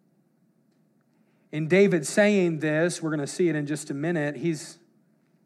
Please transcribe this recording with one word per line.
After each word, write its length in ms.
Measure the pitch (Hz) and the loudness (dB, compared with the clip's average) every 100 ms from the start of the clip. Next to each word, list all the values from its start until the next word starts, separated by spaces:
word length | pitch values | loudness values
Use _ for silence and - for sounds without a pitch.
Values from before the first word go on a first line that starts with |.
| _ _ _ _ _ _ _ _ _ _ _ _ _ _ _ | _ _ _ _ _ _ _ _ _ _ _ _ _ _ _
In 180 | 151 156 | -6 2
David 380 | 185 202 170 151 | 4 6 4 0
saying 540 | - 208 202 180 156 | 2 4 4 2 0
this, 420 | 156 151 175 175 | -2 0 0 -2
we're 80 | 160 | -4
gonna 160 | 151 139 | -4 -6
see 240 | - 175 | 0 0
it 40 | |
in 120 | 151 147 | 0 -2
just 240 | 147 - | -6 -6
a 40 | |
minute, 420 | 139 160 170 147 139 | -6 -4 -2 -4 -4
he's, 420 | 165 151 - - _ _ _ _ _ _ | -4 -4 -8 -20 _ _ _ _ _ _